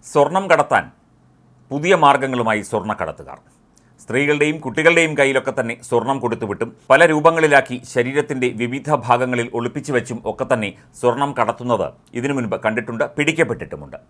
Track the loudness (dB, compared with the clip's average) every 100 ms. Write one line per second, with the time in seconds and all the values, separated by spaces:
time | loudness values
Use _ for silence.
0 | -2 2 2 2 2 2 4 0 0 _
1 | _ _ _ _ _ _ _ -6 2 4
2 | 6 4 0 -2 -2 -2 -2 -6 -4 -6
3 | -6 -8 -16 -20 _ _ _ _ _ _
4 | -4 -2 0 2 0 0 -6 2 4 4
5 | 2 2 2 2 -2 -4 -4 -6 -2 -2
6 | 0 -2 -2 -4 -6 -6 -6 -10 _ 6
7 | 6 6 4 4 4 4 2 -8 -6 -2
8 | 0 0 -2 -2 -2 -2 -4 -6 -2 -2
9 | 2 0 2 -2 -4 -4 -6 -6 -4 -4
10 | -4 -8 -8 -8 -2 -2 -2 -8 _ -2
11 | 0 0 -2 0 -2 -2 -2 -2 -2 -8
12 | _ -6 -4 -4 -4 -2 -2 -4 -6 -6
13 | -6 -2 -4 0 -2 -2 -10 -14 -16 -18
14 | _